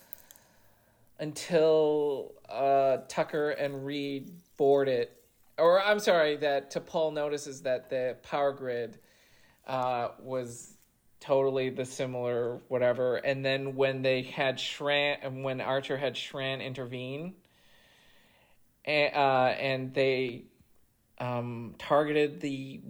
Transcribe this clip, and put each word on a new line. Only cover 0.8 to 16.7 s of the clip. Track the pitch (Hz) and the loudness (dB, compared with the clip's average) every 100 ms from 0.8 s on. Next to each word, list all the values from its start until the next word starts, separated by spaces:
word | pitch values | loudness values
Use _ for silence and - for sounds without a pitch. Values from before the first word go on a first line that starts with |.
| _ _ _ - | _ _ _ -10
until, | 151 143 - 170 160 156 151 151 147 131 - - - | -10 -8 0 4 6 6 4 2 0 -2 -6 -16 -10
uh, | 113 139 139 135 127 - | -2 4 4 4 2 -2
Tucker | - 156 156 147 | -4 -2 -2 -2
and | 139 143 139 139 | -2 -4 -4 -6
Reed | 143 143 139 139 - _ - | -6 -6 -6 -10 -18 _ 2
board | 139 139 135 | 4 6 4
it. | 123 117 - _ _ _ - | 0 -2 -8 _ _ _ 2
Or, | 165 185 | 6 6
I'm | 202 208 | 4 2
sorry, | 208 175 151 147 | 4 4 4 2
that | 147 139 139 | 0 0 -2
T'Pol | 156 - 175 156 | -8 -4 -2 0
notices | 151 147 147 143 135 | 0 -2 -4 -8 -6
that | 117 123 - | -2 -4 -2
the | 131 127 123 | -4 -4 -6
power | - 151 143 | -6 0 0
grid, | 139 131 120 113 - _ _ _ _ _ _ - | 0 -4 -4 -6 -10 _ _ _ _ _ _ -6
uh, | 131 127 123 117 - | -2 0 -2 -4 -8
was | 127 131 120 120 - - _ _ _ _ | -6 -6 -6 -12 -18 -20 _ _ _ _
totally | - 135 135 131 131 | 2 4 4 0 -2
the | 127 127 | -4 -6
similar | - 131 123 123 120 120 120 - | -6 -4 -2 -2 -2 -2 -6 -4
whatever. | 127 123 123 127 117 | 2 2 2 0 0
And | - 135 | 0 0
then | 135 135 139 | 0 -2 -2
when | 131 135 131 | 0 0 2
they | 131 131 | 0 0
had | 127 - 135 131 | -2 -2 -2 -2
Shran, | - - 143 143 143 143 | -6 -4 0 2 2 -2
and | 139 131 | -6 -6
when | 135 131 | -4 -4
Archer | 104 135 135 135 | -2 -2 -2 -2
had | 139 | -2
Shran | - - 143 135 135 | -4 -8 -6 -4 -4
intervene, | 123 | -6